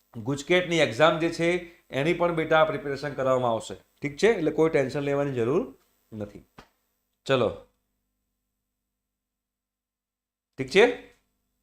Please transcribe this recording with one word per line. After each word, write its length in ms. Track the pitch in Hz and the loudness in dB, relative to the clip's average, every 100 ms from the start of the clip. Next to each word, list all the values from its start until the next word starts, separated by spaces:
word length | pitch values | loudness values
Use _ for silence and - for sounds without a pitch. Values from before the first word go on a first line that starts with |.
| _ | _
ગુજકેટની 640 | 120 107 139 - 180 160 165 | -10 -6 -6 0 0 2 0
એક્ઝામ 400 | 131 113 160 165 | 0 4 4 4
જે 120 | 165 | -2
છે, 200 | 165 170 175 - _ - | 0 -2 -2 -6 _ -8
એની 240 | 131 151 | -2 0
પણ 200 | 170 175 | 0 0
બેટા 300 | 160 156 160 | 0 2 2
પ્રિપેરેશન 500 | 156 139 139 131 143 | 2 0 -6 -6 -8
કરવામાં 380 | 135 131 127 123 | -4 0 2 0
આવશે. 220 | 110 - | -2 -6
ઠીક 420 | 95 _ - 143 143 | -16 _ -10 -10 0
છે? 120 | 208 | 2
એટલે 220 | 214 151 | 2 0
કોઈ 200 | 156 160 | 2 2
ટેન્શન 300 | 156 127 147 | 2 0 -2
લેવાની 320 | 143 139 143 | -2 -2 -2
જરૂર 300 | 123 113 170 262 - _ _ _ | -2 0 0 -2 -12 _ _ _
નથી. 320 | 110 101 85 _ - - _ _ _ _ _ - | -12 -12 -14 _ -20 -20 _ _ _ _ _ -2
ચલો, 240 | 131 107 - - _ _ _ _ _ _ _ _ _ _ _ _ _ _ _ _ _ _ _ _ _ _ _ _ _ _ _ _ - | 0 0 -4 -18 _ _ _ _ _ _ _ _ _ _ _ _ _ _ _ _ _ _ _ _ _ _ _ _ _ _ _ _ -10
ઠીક 120 | 131 | 0
છે? 160 | 185 254 - - _ _ _ _ _ | 4 4 2 -12 _ _ _ _ _